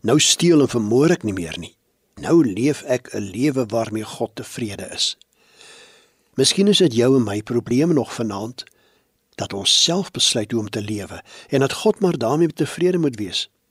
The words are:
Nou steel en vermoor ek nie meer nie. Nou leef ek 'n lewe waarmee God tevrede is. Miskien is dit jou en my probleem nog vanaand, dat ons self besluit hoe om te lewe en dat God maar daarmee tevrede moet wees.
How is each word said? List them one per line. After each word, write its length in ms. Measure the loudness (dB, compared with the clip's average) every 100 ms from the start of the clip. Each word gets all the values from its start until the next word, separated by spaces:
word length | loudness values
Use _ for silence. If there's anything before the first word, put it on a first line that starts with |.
Nou 180 | 4 4
steel 420 | 4 4 6 6
en 60 | 4
vermoor 440 | 2 2 4 4
ek 120 | 2
nie 100 | 0
meer 260 | -6 -8 -10
nie. 160 | -14 _ _ _ _ -12
Nou 300 | 2 4 4
leef 380 | 0 -2 -2
ek 260 | -2 -4 -4
'n 80 | -10
lewe 440 | -8 -2 -2 0 -2
waarmee 380 | -2 -2 -6
God 320 | -8 -6 -8 -6
tevrede 540 | -12 -8 -8 -8 -12
is. 240 | -6 -6 -6 _ _ _ _ -20 -20 -20 _ _ _ _ 0
Miskien 320 | 0 4 2
is 100 | 4
dit 160 | 4
jou 220 | 4 4 4
en 80 |
my 180 | 2 -4
probleem 520 | -2 -4 0 0 2
nog 200 | 2 0
vanaand, 500 | -6 -6 -6 -10 -12 -20 _ _ _ _ _ _ -12
dat 180 | -10
ons 300 | -6 -2 0
self 280 | 2 0 -2
besluit 400 | -2 0 0 -2
hoe 80 | -4
om 100 | -2
te 120 | -6
lewe 400 | -4 -6 -8 -14 _ -20 -2
en 100 | 0
dat 140 | 0
God 260 | 0 -2 2
maar 180 | 0 0
daarmee 300 | 0 2 0
tevrede 500 | 0 -4 0 0 2
moet 180 | 0 -2
wees. 340 | -8 -8 -10 _ _